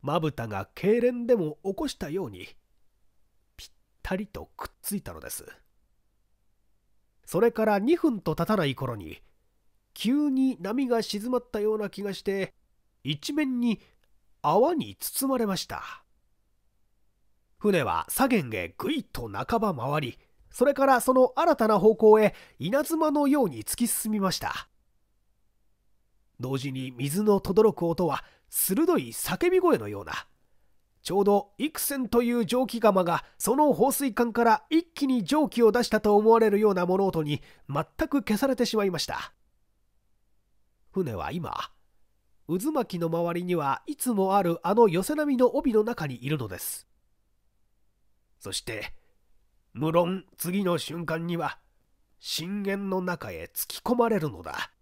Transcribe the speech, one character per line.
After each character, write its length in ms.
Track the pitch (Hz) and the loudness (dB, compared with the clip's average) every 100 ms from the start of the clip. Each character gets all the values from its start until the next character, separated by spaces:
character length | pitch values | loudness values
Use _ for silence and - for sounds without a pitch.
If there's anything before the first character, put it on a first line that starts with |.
ま 200 | 131 160 | -2 -2
ぶ 120 | 156 | -2
た 160 | - 117 | -6 -8
が 200 | 101 98 | -8 -10
痙 260 | - 185 233 | -4 0 2
攣 260 | 240 247 233 | 2 0 0
で 100 | 240 | 0
も 220 | 156 151 | 0 -6
起 100 | 196 | -8
こ 140 | 190 302 | -6 -6
し 60 | |
た 160 | - 160 | -8 -8
よ 160 | 170 151 | -8 -8
う 40 | |
に、 180 | 92 - - _ _ _ _ _ _ _ _ _ - | -12 -18 -20 _ _ _ _ _ _ _ _ _ -20
ぴ 100 | - | -20
っ 20 | _ _ _ | _ _ _
た 140 | - 190 | -8 -6
り 100 | 214 | -8
と 240 | - - - | -14 -18 -16
く 120 | - | -16
っ 20 | _ | _
つ 140 | - 202 | -8 -8
い 60 | |
た 100 | - | -10
の 80 | 80 | -14
で 100 | 57 | -14
す。 160 | - - - _ _ _ _ _ _ _ _ _ _ _ _ _ _ _ _ | -14 -16 -20 _ _ _ _ _ _ _ _ _ _ _ _ _ _ _ _
そ 160 | - 165 | -8 0
れ 120 | 233 | 0
か 140 | 226 214 | 2 0
ら 120 | 202 | 0
二 180 | 220 339 | 2 2
分 240 | 320 220 | 2 -2
と 140 | 170 | -4
経 120 | 156 165 | -4 0
た 100 | 202 | 0
な 80 | |
い 100 | 147 | 0
頃 220 | 127 131 113 | -2 -8 -8
に、 260 | 80 78 - _ _ _ _ _ _ | -12 -16 -20 _ _ _ _ _ _
急 360 | - 214 277 294 | -6 -2 0 0
に 260 | 262 262 247 | 2 0 0
波 280 | 190 240 262 | -4 -2 0
が 140 | 233 | 0
静 260 | 214 208 226 | 0 -6 -2
ま 100 | 254 | -4
っ 120 | 247 | -4
た 100 | 214 | -4
よ 140 | 214 | -2
う 40 | 214 | -2
な 120 | 202 | -6
気 120 | - | -8
が 120 | 202 | -8
し 80 | 185 | -6
て、 320 | - 196 185 _ _ _ _ _ | -4 -4 -6 _ _ _ _ _
一 280 | 135 151 - | -6 -6 -4
面 280 | 294 285 247 | -2 -2 0
に 200 | 240 202 _ _ _ _ _ _ | 0 -2 _ _ _ _ _ _
泡 320 | 147 180 269 | 0 4 4
に 220 | 339 113 101 | 2 -4 -8
包 360 | - - 269 | -8 -4 -2
ま 60 | 262 | -2
れ 80 | 214 | -2
ま 100 | 185 | -4
し 100 | - | -6
た。 380 | - - - _ _ _ _ _ _ _ _ _ _ _ _ _ _ _ _ | -10 -10 -18 _ _ _ _ _ _ _ _ _ _ _ _ _ _ _ _
船 260 | 208 185 | 0 0
は 220 | 117 82 - | 0 -2 -2
左 340 | - 262 233 | -2 2 2
舷 140 | 127 107 | 0 -6
へ 180 | 85 - | -8 -8
ぐ 160 | 202 | -6
い 80 | 302 | -6
っ 40 | - | -6
と 160 | - 117 | -12 -10
半 320 | 98 - 226 | -8 -4 -2
ば 140 | 214 | -2
回 260 | 147 123 151 | -4 -4 -4
り、 180 | 143 - _ _ _ | -6 -12 _ _ _
そ 140 | - | 0
れ 100 | 254 | 2
か 120 | 269 262 | 4 4
ら 140 | 254 | 4
そ 140 | 240 | 4
の 180 | 262 254 - | 4 4 4
新 200 | 339 294 | 2 4
た 120 | 220 | 4
な 100 | 214 | 6
方 180 | 208 220 | 4 6
向 240 | 220 214 | 8 8
へ 140 | 214 - - _ | 6 0 -20 _
稲 260 | 143 269 | -2 -2
妻 260 | 302 320 311 | 0 0 2
の 180 | 294 285 | 2 2
よ 160 | 294 | 2
う 40 | 220 | 2
に 160 | 117 | -2
突 120 | 104 - | -8 -4
き 100 | 233 | -2
進 240 | - 214 | -2 -4
み 100 | 214 | -2
ま 120 | 190 | -2
し 60 | - | -4
た。 300 | 104 - - _ _ _ _ _ _ _ _ _ _ _ _ _ _ _ _ _ | -6 -8 -12 _ _ _ _ _ _ _ _ _ _ _ _ _ _ _ _ _
同 180 | 123 135 | -6 -6
時 140 | 135 | -6
に 200 | 131 131 123 | -8 -10 -6
水 260 | 139 170 | -4 0
の 180 | 214 202 | 2 2
轟 320 | - 185 214 | 2 4 4
く 140 | - 170 | 4 -4
音 200 | 165 175 | 0 -2
は 180 | 131 - _ _ | -2 -8 _ _
鋭 480 | - - 190 330 311 | -6 -2 2 2 2
い 120 | 123 | 0
叫 400 | 113 - 175 359 | -8 -6 0 2
び 100 | 370 | 4
声 180 | 359 202 | 4 2
の 100 | 104 | 0
よ 140 | 101 | -10
う 20 | |
な、 220 | 90 - - _ _ _ _ _ _ _ | -10 -12 -12 _ _ _ _ _ _ _
ち 100 | - | -4
ょ 100 | 180 | 0
う 20 | |
ど 260 | 202 202 - - | 4 2 0 -6
幾 220 | 294 - | -6 -4
千 280 | - 277 247 | -6 -4 0
と 140 | 240 | 2
い 100 | 240 | 2
う 140 | 240 214 | 0 0
蒸 200 | 247 262 | 0 -2
気 140 | 240 | 2
釜 240 | 214 190 | 2 4
が 200 | 170 170 - _ | 0 -2 -6 _
そ 180 | - 269 | -2 4
の 160 | 302 | 4
放 200 | 180 254 | 4 2
水 200 | - 277 | 2 -4
管 200 | 208 240 | 0 0
か 120 | 226 | 2
ら 200 | 233 220 _ | 4 2 _
一 140 | 320 | -2
気 220 | 339 - 277 | -2 -4 0
に 180 | 254 | 0
蒸 240 | 180 302 285 | 2 2 2
気 140 | - | 6
を 100 | 226 | 4
出 120 | 233 | 6
し 40 | 240 | 0
た 120 | - | 2
と 160 | 208 208 | 4 6
思 140 | 220 | 8
わ 100 | 226 | 6
れ 100 | 226 | 6
る 80 | 202 | 4
よ 120 | 214 | 4
う 40 | |
な 120 | 185 175 | 2 2
物 200 | 185 196 | 2 2
音 160 | 165 | 0
に 200 | 151 147 - - - | -2 -4 -6 -20 -6
全 160 | 147 - - 320 | -6 -6 -6 -2
く 140 | 285 | -2
消 140 | 214 214 | 0 0
さ 100 | 269 | 0
れ 100 | 254 | 0
て 100 | 240 | 0
し 100 | 220 | 0
ま 80 | |
い 60 | 202 | -2
ま 80 | 165 | -2
し 80 | - | -6
た。 260 | - - _ _ _ _ _ _ _ _ _ _ _ _ _ _ _ _ | -8 -10 _ _ _ _ _ _ _ _ _ _ _ _ _ _ _ _
船 240 | 190 165 | -6 -4
は 180 | 101 73 | -4 -6
今、 380 | 175 151 - - _ _ _ _ _ _ _ - | -8 -8 -8 -10 _ _ _ _ _ _ _ -6
渦 240 | 175 254 | -4 -2
巻 260 | 302 220 175 | -4 -4 -4
き 20 | |
の 80 | 165 | -2
周 240 | 165 170 | -2 -2
り 120 | 175 | -4
に 100 | 180 | -2
は 280 | 175 139 135 - | -2 0 -4 -6
い 100 | 294 | -6
つ 160 | 254 | -2
も 240 | 214 190 196 | 0 2 2
あ 60 | |
る 160 | 170 165 | 2 -2
あ 120 | 170 | 0
の 140 | 214 226 | 6 6
寄 140 | 165 | 4
せ 120 | 190 | -2
波 220 | 302 302 254 | -2 0 4
の 200 | 254 277 | 4 2
帯 160 | 294 | 2
の 120 | 220 | 2
中 220 | 214 240 151 | 0 -4 -8
に 180 | 120 | -8
い 40 | 127 | -6
る 100 | 151 | -4
の 100 | 110 | -6
で 100 | 90 | -10
す。 280 | - - _ _ _ _ _ _ _ _ _ _ _ _ _ _ _ _ | -10 -12 _ _ _ _ _ _ _ _ _ _ _ _ _ _ _ _
そ 140 | - | -10
し 80 | 90 | -10
て、 320 | - - - - _ _ _ _ _ _ _ | -8 -10 -10 -14 _ _ _ _ _ _ _
無 200 | - 156 | -6 0
論 320 | 165 175 190 - _ | 2 2 -2 -8 _
次 280 | 170 190 | -4 -2
の 120 | 190 170 | 0 -2
瞬 300 | - 170 160 | -4 -8 -6
間 200 | 165 170 | -6 -4
に 100 | 170 | -4
は、 220 | 147 - _ _ _ _ _ _ | -6 -8 _ _ _ _ _ _
深 440 | - - 165 208 | -10 -8 -6 -6
淵 140 | 196 202 | -4 -4
の 240 | 202 190 | -4 -4
中 300 | 180 175 110 | -4 -6 -8
へ 200 | 90 - | -12 -12
突 140 | - - | -10 -10
き 100 | - | -8
込 160 | - | -2
ま 140 | 240 233 | 2 4
れ 100 | 208 | 2
る 120 | 151 | -2
の 120 | 90 | -8
だ。 300 | 78 - - _ | -10 -10 -10 _